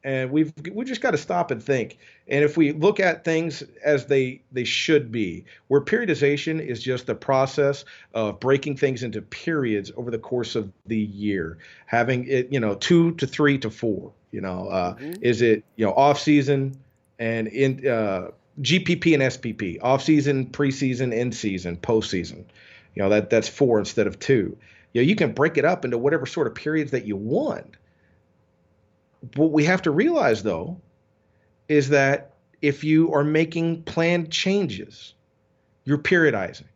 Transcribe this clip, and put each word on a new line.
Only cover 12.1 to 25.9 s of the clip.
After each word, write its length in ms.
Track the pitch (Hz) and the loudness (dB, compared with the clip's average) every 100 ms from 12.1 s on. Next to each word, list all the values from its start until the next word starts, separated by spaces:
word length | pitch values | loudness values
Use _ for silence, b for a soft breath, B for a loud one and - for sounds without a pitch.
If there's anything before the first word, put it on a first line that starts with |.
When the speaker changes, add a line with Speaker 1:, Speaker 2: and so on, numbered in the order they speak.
| 127 123 | 0 0
Speaker 1:
it, 240 | 131 127 | -2 0
you 80 | 135 | 0
know, 160 | 110 101 | 0 -2
two 380 | - 170 170 | 4 4 4
to 120 | 165 135 | 0 -6
three 320 | - 147 139 | 2 2 2
to 100 | 113 | -2
four, 420 | - 113 92 95 _ _ | -4 -4 -4 -8 _ _
you 100 | 104 | -10
know, 260 | 95 92 92 | -8 -6 -4
uh, 280 | 95 90 110 | -2 -2 -6
Speaker 2:
Mm-hmm. 280 | 143 180 | -12 -2
Speaker 1:
is 180 | 123 113 | 0 2
it, 220 | 120 107 - - | 4 4 0 -2
you 80 | 107 | 0
know, 80 | |
off 260 | 127 143 139 | 4 4 4
season 580 | - 147 135 139 135 135 _ _ _ _ | 4 4 4 0 0 -6 _ _ _ _
and 280 | 117 113 110 | -4 -2 -4
in, 400 | 110 135 131 131 | 0 0 0 -2
uh, 440 | 113 107 95 87 - _ - | 0 0 -2 -6 -16 _ -8
G 180 | 127 170 | 0 0
P 180 | 185 170 | 0 0
P 160 | 170 | 2
and 100 | 151 | 4
S 140 | 131 - | 2 -2
P 160 | 120 | -8
P, 260 | 104 98 85 | -6 -6 -4
off 240 | 120 131 | 0 2
season, 440 | 135 151 139 135 131 | 4 2 4 0 -4
preseason, 680 | - 143 135 135 123 127 | -2 -2 0 -2 -2 -2
in 180 | 113 123 | -2 -2
season, 460 | 110 107 92 90 85 | -2 -4 -4 -6 -6
postseason, 680 | - 110 104 95 82 - - B B B B | 0 0 0 -4 -6 -12 -20 B B B B
you 80 | - | -2
know, 80 | 98 | 2
that, 200 | 104 98 | 2 4
that's 180 | 113 107 | 0 0
four 320 | - 135 113 | 0 2 2
instead 260 | 98 - 98 | 0 -2 -2
of 140 | - | -2
two. 380 | - 131 90 - b b b | 0 0 0 -6 b b b
You 100 | 117 | 0
know, 60 | 135 | 2
you 80 | 214 | 2
can 160 | 151 | 0
break 260 | 110 151 156 | 2 0 2
it 60 | |
up 220 | 147 175 | 2 0
into 120 | 131 | -2